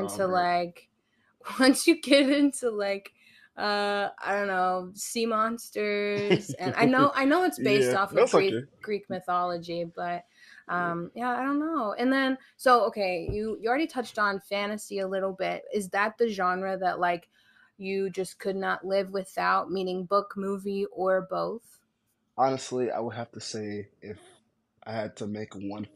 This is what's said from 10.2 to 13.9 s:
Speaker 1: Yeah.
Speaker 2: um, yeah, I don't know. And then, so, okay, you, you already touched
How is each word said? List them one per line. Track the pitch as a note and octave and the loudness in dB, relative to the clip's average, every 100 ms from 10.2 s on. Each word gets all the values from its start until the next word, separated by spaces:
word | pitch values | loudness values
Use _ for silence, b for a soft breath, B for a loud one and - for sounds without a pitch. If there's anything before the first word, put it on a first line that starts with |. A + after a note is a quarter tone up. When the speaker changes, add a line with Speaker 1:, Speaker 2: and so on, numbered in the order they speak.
| - B B B B | -10 B B B B
Speaker 1:
Yeah. | F3 F3 | -2 -2
Speaker 2:
um, | E3+ F3 | -2 -6
yeah, | A3+ B3 | -6 -4
I | A#3+ | -2
don't | C4+ C#4+ | 0 0
know. | D#4 D#4 G#3+ A3 | -2 -2 -2 0
And | B3 | 2
then, | C4+ C4+ C4 B B | 2 2 -2 B B
so, | C4 A#3+ G#3+ | 6 6 6
okay, | A3 F#3 F3+ D#3+ | 0 -2 -2 -4
you, | G#3 A3 G3+ | -4 -4 -4
you | G#3+ | 0
already | C4+ | 0
touched | D#4+ | 0